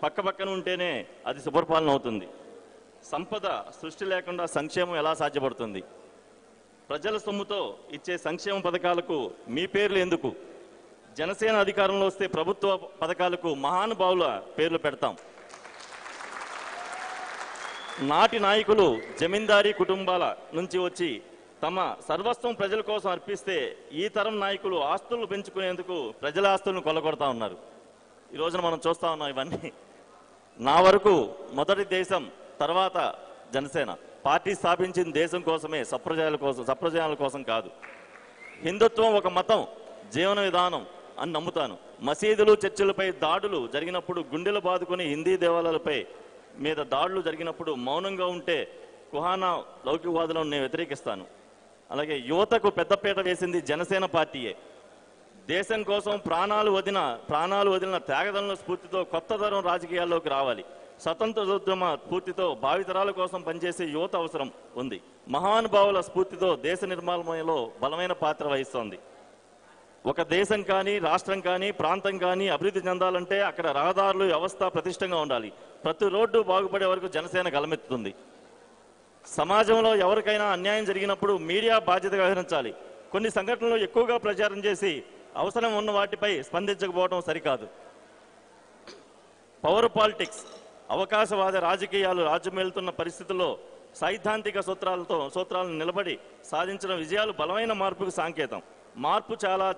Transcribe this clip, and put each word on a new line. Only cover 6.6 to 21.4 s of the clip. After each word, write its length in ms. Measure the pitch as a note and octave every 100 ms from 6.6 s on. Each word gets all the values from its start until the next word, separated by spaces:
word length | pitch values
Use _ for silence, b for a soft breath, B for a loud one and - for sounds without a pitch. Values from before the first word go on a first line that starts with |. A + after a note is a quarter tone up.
| - - -
ప్రజల 280 | D3 F#3+ G#3+
సొమ్ముతో 600 | G#3 G3+ G3+ G3+ B2+ - -
ఇచ్చే 260 | C#3+ - F3
సంక్షేమ 420 | D#3 E3+ G3+ G3
పథకాలకు 720 | F3+ E3+ F3 F3 E3+ D#3 G#2 - -
మీ 160 | B2+ F#3
పేర్లు 320 | G3 G#3 F#3+
ఎందుకు? 340 | F3+ E3+ B2 - - - - - - - - -
జనసేన 380 | E3 G3 A3 G#3+
అధికారంలో 500 | G3 G3+ G3 G3 G3
వస్తే 220 | F#3+ F#3+
ప్రభుత్వ 500 | D#3 E3 G3+ G3 F#3+
పథకాలకు 760 | F3 - D#3+ F3+ F3+ F3 E3+
మహానుభావుల 880 | C#3 C#3 F3+ G#3+ G3+ F#3 F#3 D3+ G2+ - -
పేర్లు 200 | D#3+ D#3+
పెడతాం. 400 | D3+ B2 C3 F#2 - - - - - - - - - - - - - - - - F5+ F#5 F#5 F#5 - - - - - - - -
నాటి 380 | C3+ D#3 A3 A3
నాయకులు 580 | G3+ G#3+ G#3+ G#3+ E3+ A2+ - -
జమీందారీ 540 | E3 G3+ G#3+ G#3 G3+
కుటుంబాల 640 | G3+ F#3 F#3+ F#3+ F3+ C#3 - -
నుంచి 240 | D#3+ F#3 F3+
వచ్చి 440 | F3+ F3+ E3+ G#2+ - -